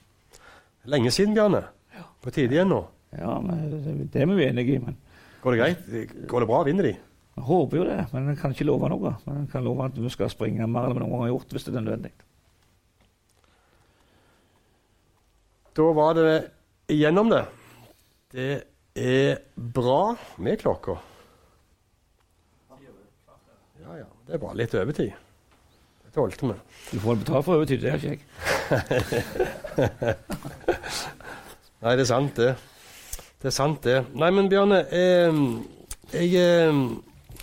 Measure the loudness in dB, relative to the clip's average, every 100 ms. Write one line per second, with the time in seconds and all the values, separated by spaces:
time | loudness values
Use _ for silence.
0 | _ _ _ -20 -20 -20 _ _ -2 2
1 | 2 2 2 4 4 2 -2 -12 _ -20
2 | -20 _ -8 -2 2 4 2 2 -2 _
3 | _ -10 -6 -4 -4 -4 -4 -6 -6 -6
4 | -4 0 2 2 2 0 0 0 -2 -10
5 | -16 -20 -20 -6 0 2 2 0 -6 -10
6 | -10 -12 -4 -2 2 2 2 2 0 -2
7 | -10 _ _ -10 0 2 2 0 -2 -2
8 | -4 -4 -4 -4 -4 -2 0 0 0 -2
9 | -4 -6 -8 -8 -6 -4 -4 -4 -4 -6
10 | -6 -4 -6 -4 -4 -4 -2 -2 -2 -4
11 | -4 -4 -4 -4 -6 -10 -8 -6 -6 -6
12 | -10 -18 _ _ _ _ _ _ _ _
13 | _ _ _ _ _ _ _ _ _ _
14 | _ _ _ _ _ _ _ _ _ _
15 | _ _ _ _ _ _ _ 2 4 6
16 | 4 6 4 4 0 -12 _ _ -2 2
17 | 4 4 4 2 0 -8 -20 -20 -20 _
18 | _ _ _ -8 -4 -4 -8 _ _ -6
19 | 0 4 2 0 -6 -12 -6 -2 2 2
20 | 2 -2 -8 -6 -4 -2 -2 -2 -4 -8
21 | -10 -20 -20 _ _ _ _ _ _ _
22 | _ _ _ _ _ _ _ -20 -20 -20
23 | _ _ _ _ _ _ _ -20 -18 -16
24 | -16 -20 -8 -8 -6 -4 -2 0 0 0
25 | -2 -4 -18 _ _ _ _ _ _ _
26 | -8 -2 -2 -2 -6 -6 -10 -20 -10 -4
27 | 0 0 0 0 2 2 2 0 0 -4
28 | -4 -8 -12 -10 -4 -4 0 -2 0 -2
29 | 0 -2 -2 -2 -4 -4 -8 -2 0 0
30 | -4 -4 -6 -12 -12 -6 -4 -4 -6 -10
31 | -10 -14 -18 -18 -20 -20 _ _ 0 2
32 | 4 2 0 0 0 0 -8 -20 -20 -20
33 | -16 -16 -16 _ -4 0 0 0 2 2
34 | 0 0 2 4 4 4 4 4 2 2
35 | 4 6 4 4 0 -2 -8 -18 -16 -16
36 | -8 -2 2 4 6 6 6 4 2 -4
37 | -12 -20 -20 -20